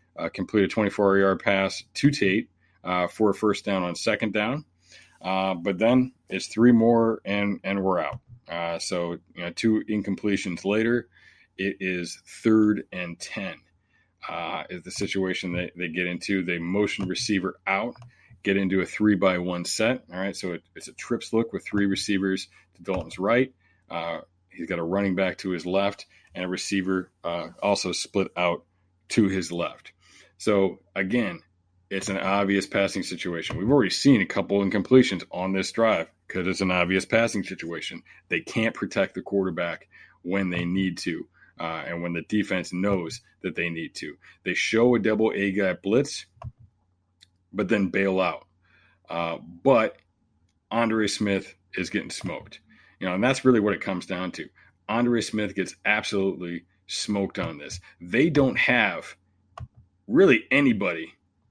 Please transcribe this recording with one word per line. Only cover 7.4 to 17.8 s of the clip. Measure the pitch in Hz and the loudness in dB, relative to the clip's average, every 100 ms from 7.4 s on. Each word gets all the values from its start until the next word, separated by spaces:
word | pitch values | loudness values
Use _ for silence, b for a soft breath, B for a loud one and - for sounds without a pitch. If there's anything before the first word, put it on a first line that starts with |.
| 101 101 | -2 -2
and | 98 98 | -4 -2
we're | 95 90 | 0 0
out. | 76 - - - - | -2 -8 -16 -20 -12
Uh, | 85 85 82 | -8 -6 -6
so, | - 90 85 87 _ - | -4 -4 -4 -6 _ -12
you | |
know, | 87 | -10
two | - 113 107 101 | -2 0 0 0
incompletions | 107 98 95 104 95 95 85 98 | -4 -2 -2 0 -2 -2 -6 -2
later, | 107 113 120 - b b b b - | 0 2 0 -4 b b b b -8
it | 98 - | -6 -4
is | 95 90 85 - - - | -6 -4 -6 -12 -18 -4
third | 113 110 107 101 - | 4 6 6 2 -4
and | 92 87 85 | -10 -10 -10
ten, | - 107 95 76 _ _ _ _ _ _ - | -12 -10 -10 -12 _ _ _ _ _ _ -10
uh, | 85 82 85 - | -8 -6 -8 -10
is | 90 | -12
the | 92 | -10
situation | - 98 98 92 92 92 | -8 -4 -2 -2 -2 -4
they, | 87 87 85 | -4 -6 -6
they | 87 | -6
get | 82 90 | -2 -2
into. | 87 - 98 | -4 -2 -2
They | 87 85 | -2 -4
motion | 85 101 101 - 92 | -2 0 0 -2 -4
receiver | 90 - 98 90 - - | -4 -2 -2 -2 -6 -4
out, | 98 | -2